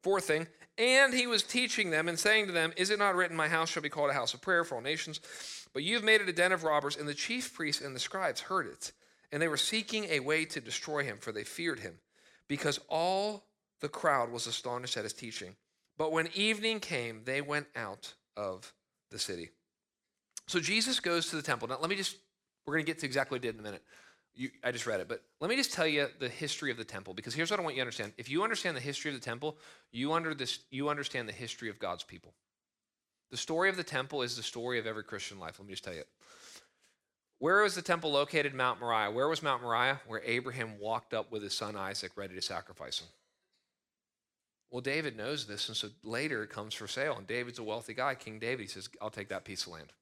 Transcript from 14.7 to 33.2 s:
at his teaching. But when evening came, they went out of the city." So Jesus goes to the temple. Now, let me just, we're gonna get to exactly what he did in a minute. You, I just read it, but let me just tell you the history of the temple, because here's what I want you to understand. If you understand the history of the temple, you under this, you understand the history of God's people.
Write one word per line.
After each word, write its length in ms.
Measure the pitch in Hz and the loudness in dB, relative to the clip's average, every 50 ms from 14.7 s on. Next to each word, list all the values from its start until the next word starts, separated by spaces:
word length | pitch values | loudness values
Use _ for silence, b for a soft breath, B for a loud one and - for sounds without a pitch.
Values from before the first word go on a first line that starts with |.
| 123 123 123 120 - | -4 -4 -2 -2 -2
at 100 | 120 107 | -2 -2
his 80 | 107 - | -4 -6
teaching. 420 | - - 113 110 - 101 90 98 _ _ _ _ _ _ _ _ _ | -8 -10 -10 -8 -10 -10 -10 -14 _ _ _ _ _ _ _ _ _
But 140 | 156 160 | 0 2
when 160 | 160 160 160 165 170 | 4 4 2 2 2
evening 460 | 190 202 214 220 208 214 226 220 214 | 2 2 2 2 2 2 0 0 0
came, 440 | 196 - 175 131 120 117 113 110 110 | -2 -2 -2 -2 -2 -2 -6 -6 -4
they 180 | 123 131 139 | -2 0 0
went 260 | 143 143 147 147 147 - _ | 0 0 -2 -2 -2 -4 _
out 380 | 123 117 101 98 101 - - - _ _ _ _ | -6 -6 -6 -6 -8 -12 -16 -16 _ _ _ _
of 380 | 104 104 98 92 92 92 - - _ _ _ _ _ _ _ | -4 -4 -4 -4 -6 -10 -18 -20 _ _ _ _ _ _ _
the 80 | - 110 | -6 -6
city." 320 | - - 95 85 82 82 _ _ _ _ _ _ _ _ _ _ _ _ _ _ _ _ _ - _ | -4 -4 -4 -6 -8 -12 _ _ _ _ _ _ _ _ _ _ _ _ _ _ _ _ _ -18 _
So 140 | - - 180 | -2 0 0
Jesus 400 | 156 147 202 220 220 262 254 - | 2 4 2 4 4 4 2 0
goes 300 | - 180 170 170 160 - | 2 4 2 4 2 0
to 60 | - | -2
the 60 | 156 | -4
temple. 260 | 139 - 139 113 117 113 | 0 0 0 0 0 -4
Now, 120 | 131 127 | -2 -2
let 100 | 156 165 | 0 0
me 60 | 196 | 0
just, 220 | 196 190 - - - _ _ _ _ _ _ _ _ _ | 0 0 -4 -4 -6 _ _ _ _ _ _ _ _ _
we're 100 | - 143 | 0 0
gonna 80 | 160 151 | 0 2
get 160 | 160 160 160 | 0 -2 -2
to 80 | - 135 | -4 0
exactly 280 | 127 139 135 - 139 | 2 0 0 2 -2
what 80 | 123 123 | -2 -2
he 40 | 120 | -2
did 80 | 110 | -4
in 60 | 110 | -4
a 20 | 104 | -8
minute. 200 | 104 101 - _ B B B B B B B B B _ | -10 -10 -10 _ B B B B B B B B B _
You, 160 | 123 127 131 - - - | -8 -8 -8 -8 -4 -4
I 80 | 123 | -4
just 140 | 123 117 - | -2 -2 -2
read 140 | 117 107 95 | 0 0 0
it, 80 | 87 - | 0 -2
but 160 | 117 98 _ _ _ _ | -6 -8 _ _ _ _
let 100 | 151 180 | -2 0
me 60 | 240 | 2
just 180 | 269 269 - - | 2 2 0 2
tell 140 | - 165 160 | 2 2 4
you 220 | 147 147 143 123 - - | 4 4 2 0 -2 -4
the 100 | 139 123 | -6 -6
history 400 | - - 156 143 - - 160 139 | -4 -4 -4 -4 -4 -2 -2 -2
of 80 | 120 117 | -2 -2
the 80 | 110 | -6
temple, 300 | - - 98 92 95 92 | -8 -8 -10 -8 -8 -10
because 180 | 92 110 120 117 | -8 -8 -6 -2
here's 160 | 147 165 165 | -2 0 2
what 100 | 208 202 | 2 0
I 40 | 175 | 0
want 120 | 160 131 | 0 0
you 40 | 131 | 0
to 60 | 127 | -2
understand. 280 | 120 113 - 110 104 - - | -2 -2 -6 -8 -8 -8 -12
If 120 | 117 123 | -8 -2
you 140 | 135 165 202 | 0 2 2
understand 340 | 226 226 196 - 185 160 131 | 2 0 0 0 -2 -2 -2
the 40 | |
history 280 | 123 139 139 - - 156 | -4 -4 -6 -4 -4 -4
of 100 | 139 127 | -6 -4
the 40 | 120 | -6
temple, 340 | 127 117 120 143 156 147 B B B B B B B | -6 -6 -4 -4 -6 -6 B B B B B B B
you 220 | - 117 127 147 160 | -6 -2 0 2 2
under 220 | 165 165 160 156 | 2 2 0 -4
this, 240 | 139 131 120 - - - _ | -4 -2 -4 -4 -6 -8 _
you 200 | 135 131 139 147 | -6 -2 0 0
understand 380 | 147 143 139 - - 131 120 107 | 0 -2 -2 -4 -4 -4 -4 -4
the 60 | 101 | -8
history 360 | - 123 110 - - 120 110 | -8 -8 -8 -8 -6 -6 -8
of 100 | 101 - | -6 -4
God's 240 | - 92 87 90 - | -4 -4 -4 -6 -8
people. 320 | - - 90 - 87 _ _ _ _ _ _ _ _ _ _ _ _ _ _ _ _ _ _ | -14 -14 -20 -20 -20 _ _ _ _ _ _ _ _ _ _ _ _ _ _ _ _ _ _